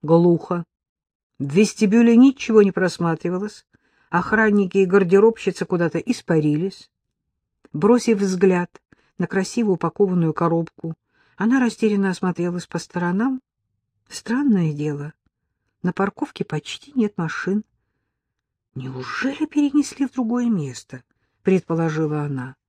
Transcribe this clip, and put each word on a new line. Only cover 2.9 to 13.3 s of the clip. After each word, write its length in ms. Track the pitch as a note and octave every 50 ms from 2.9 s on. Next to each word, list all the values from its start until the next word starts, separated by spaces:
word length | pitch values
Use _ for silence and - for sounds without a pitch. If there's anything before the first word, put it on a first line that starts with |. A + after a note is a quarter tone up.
| - - F3 E3+ E3 D#3 - F3+ F3+ F3+ G3+ G#3 - - _ _ _ _ _ _ _ _ _ _
Охранники 680 | - F3 F3 - - G#3+ A3 A3 G3+ G3+ G3+ F3+ - G3
и 60 | F#3+
гардеробщица 800 | F3+ F3+ G3+ G3 E3+ F#3 G3 G#3 A3+ A3+ - - G3 F3+ - -
куда-то 340 | - - F3 F3 D#3+ - E3
испарились. 880 | - - B3 - - - E3+ D#3+ D3 D3+ D3 D3+ F3 G3 F#3 - - _ _ _ _ _ _ _ _ _ _ _ _ _ _ _ _ _ _
Бросив 460 | D3 D#3 G#3+ A#3+ B3 - - A3+ G3
взгляд 600 | G3 F#3+ F#3 F3+ G3+ F#3+ F3+ F3+ F3+ - _ - _ _ _ _ _ _ _ _
на 100 | F3+ -
красиво 440 | - G3 F#3+ - - - A#3 G#3+
упакованную 600 | F#3+ E3 - E3 - - G3+ F#3+ F3+ F3+ E3 D#3+ D3+
коробку, 640 | - E3+ E3 E3 E3 E3 E3 _ _ - E3 E3 _ _ _ _ _ _ _ _ _
она 220 | F#3+ A3 B3 C4+
растерянно 480 | B3+ A#3 - - - A3 G#3 G3+ G3 G3
осмотрелась 580 | F#3 - - F#3 F3 - F3 F3 F3 F3+ E3+ _
по 120 | - E3+
сторонам. 600 | - - _ F3 F3 F3 F3 G3 A3+ C4+